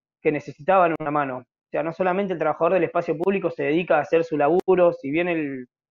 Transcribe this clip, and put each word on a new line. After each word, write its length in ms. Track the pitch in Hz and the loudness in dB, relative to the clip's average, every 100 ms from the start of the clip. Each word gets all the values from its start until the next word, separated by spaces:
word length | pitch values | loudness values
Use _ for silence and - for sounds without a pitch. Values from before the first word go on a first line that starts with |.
| _ _ | _ _
que 100 | 160 | -2
necesitaban 640 | 147 - - 147 190 170 156 | -2 -4 -6 2 4 4 2
una 120 | 151 | -2
mano. 260 | 147 139 127 | -2 -2 -6
O 320 | - _ _ | -12 _ _
sea, 100 | 151 | -4
no 120 | 156 | -4
solamente 400 | 160 185 185 202 | -2 -2 0 -2
el 60 | 170 | -2
trabajador 340 | 156 151 170 | -2 0 0
del 100 | 185 | 2
espacio 340 | 165 - - 156 | 0 -2 -2 -2
público 320 | 180 196 165 | -2 -2 -2
se 120 | - | -4
dedica 340 | 139 160 175 160 | -2 0 2 0
a 40 | |
hacer 240 | 143 165 165 | 2 0 0
su 120 | 147 | 0
laburo, 540 | 147 180 - 180 175 | 2 2 2 4 4
si 180 | 165 139 | 2 -4
bien 200 | 156 175 | -4 -2
el, 380 | 165 143 135 127 _ _ | -2 -4 -8 -12 _ _